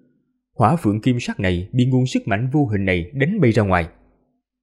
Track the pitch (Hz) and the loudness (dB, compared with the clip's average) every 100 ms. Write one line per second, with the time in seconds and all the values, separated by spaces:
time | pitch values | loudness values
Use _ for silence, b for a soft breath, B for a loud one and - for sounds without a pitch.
0 | _ _ _ _ _ - 107 135 107 107 | _ _ _ _ _ 0 2 2 0 0
1 | 127 120 - - 95 87 92 123 123 127 | 0 -2 -4 -4 -2 -2 -2 0 2 2
2 | 127 127 123 104 127 151 135 104 95 90 | 0 -2 -2 -2 0 0 0 0 0 -2
3 | 85 135 139 220 127 113 101 90 82 - | -4 -4 -2 2 2 2 2 0 -2 -10
4 | _ _ _ _ _ _ | _ _ _ _ _ _